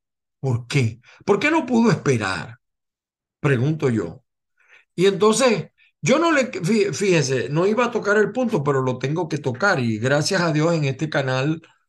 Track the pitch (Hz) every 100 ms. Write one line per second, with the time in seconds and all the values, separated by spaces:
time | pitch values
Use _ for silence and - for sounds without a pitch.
0 | _ _ _ _ 135 117 - 143 113 -
1 | - - - 196 294 320 262 233 233 156
2 | 147 120 101 87 71 - _ _ _ _
3 | _ _ _ _ 143 127 135 156 139 113
4 | 85 - _ _ _ _ _ - _ -
5 | 190 180 208 214 262 196 - _ _ _
6 | 156 285 339 294 247 190 175 226 190 -
7 | 202 170 127 131 92 151 190 220 240 226
8 | 202 208 202 226 240 214 143 135 131 120
9 | 139 160 165 143 143 120 202 175 120 107
10 | 123 147 151 190 170 151 160 170 139 135
11 | 156 156 131 131 143 160 - _